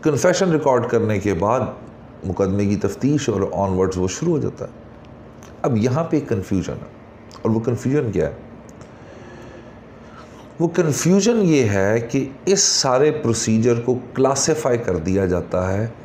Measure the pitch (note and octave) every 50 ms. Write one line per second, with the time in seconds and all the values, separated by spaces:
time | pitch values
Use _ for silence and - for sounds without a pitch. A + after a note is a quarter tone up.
0 | - D#3 C#3+ C3 - F3+ F3 F3+ F#3+ F3+ E3 D3+ - C#3+ C3 A#2+ A2+ - - A2+
1 | G#2+ G#2+ G#2+ G2 F#2 G#2 G2 E2+ G2 G#2 A#2+ C3 G#2+ - - - - - - -
2 | - - - - - F#2+ F2 - G2 F#2+ F#2+ G2+ G#2 G2+ G#2 F#2+ - G2+ G2 -
3 | - C3+ D#3 D3+ - - G#2+ G2 G2 - - E2+ G2 G2 F#2 F#2 F#2+ F#2 F#2 F#2
4 | F2+ F#2 - - D#3+ E3+ E3+ C#3 - G2 - - - - - - - - - -
5 | - - - - - - - - - - - - - D#3+ B2 G#2+ G#2+ B2+ A#2+ D3+
6 | E3+ D#3+ - D3 C3 - - G2+ F#2 - G2 F#2+ E2+ - B1+ A1+ - - - -
7 | - - - - - - - - - A2+ A2 A2+ A2+ C3 A#2+ A#2 - B2 C3+ D3+
8 | C#3 A2+ F#2 F#2 D#2+ D2 - - - - - - - - - - - - - -
9 | - - - - - - - - - - - - - - - - - - - -
10 | - - - - - - - - - - - - E3 E3 E3+ F3 F3 D#3 C3 -
11 | - D#3+ F#3 G3+ F#3+ A3+ A#3+ A3+ G3+ F3 D#3 C#3+ B2 G#2 G2+ G2 F#2+ G2+ A2 A#2
12 | A#2 - - C#3 C3 C3+ - - - - G3 F#3+ - - - - - C3+ B2+ C3
13 | D3 D3+ D3 - - A#2 A2+ - - - A2 A2 A2 B2 A#2+ A#2 A#2 - B2+ B2+
14 | - - - - C3 C3 C#3 C#3 - - D#3 D3+ - C3+ B2 A#2 - - F2+ E2+
15 | D#2 F#2 F#2 G2 G2 F2+ F2+ F2 E2 - - F2+ F2+ F#2 F#2+ G2+ A2 A#2 A#2 -